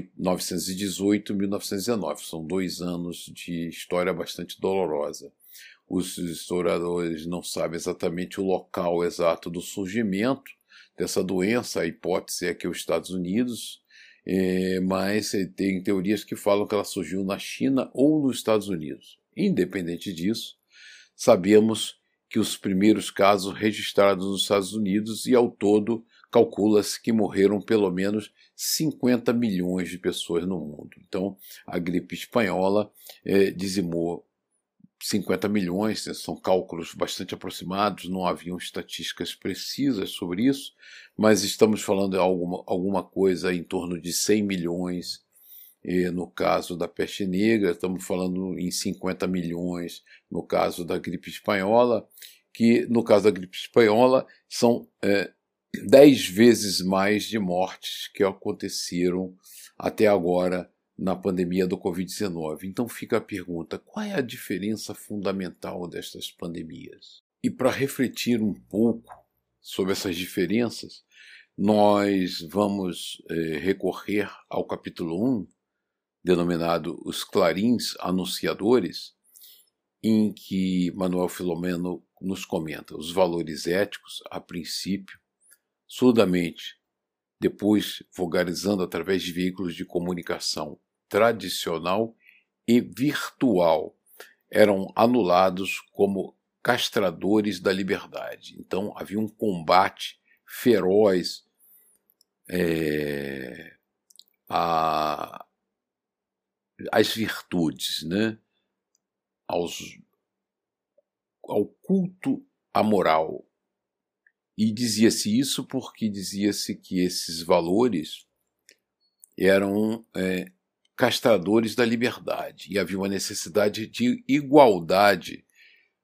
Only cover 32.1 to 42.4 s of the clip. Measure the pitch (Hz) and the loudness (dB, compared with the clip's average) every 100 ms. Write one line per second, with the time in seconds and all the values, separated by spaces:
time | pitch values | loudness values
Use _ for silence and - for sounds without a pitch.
32.1 | 85 - 120 98 92 95 104 101 _ - | -12 -4 0 0 0 0 0 -2 _ -20
33.1 | - - 98 98 90 98 95 87 82 85 | -12 2 4 4 0 -4 -2 -2 -2 -4
34.1 | 85 - _ _ _ _ _ _ - - | -6 -12 _ _ _ _ _ _ -12 -4
35.1 | 104 - 92 104 104 90 92 107 101 - | -4 -2 -2 0 0 -2 -2 -2 -4 -8
36.1 | - - 80 - 92 - 85 80 - 87 | -10 -10 -6 2 2 2 -8 -10 -6 -6
37.1 | - 92 - 95 - 87 95 104 87 87 | -6 -10 -10 -10 -10 -6 0 0 -2 -8
38.1 | 92 90 80 87 90 - 95 - - 82 | -4 -2 -4 -6 -10 -10 -12 -10 -10 -10
39.1 | - 87 - - 92 - - 139 104 92 | -8 -10 -8 -8 -8 -8 -4 -2 -2 -4
40.1 | - 90 90 143 - - _ - - - | -6 -4 0 2 0 -4 _ -20 -20 -12
41.1 | - 107 101 98 - 110 110 - 98 98 | 2 6 6 4 4 4 4 0 0 2
42.1 | 92 90 90 | 2 2 2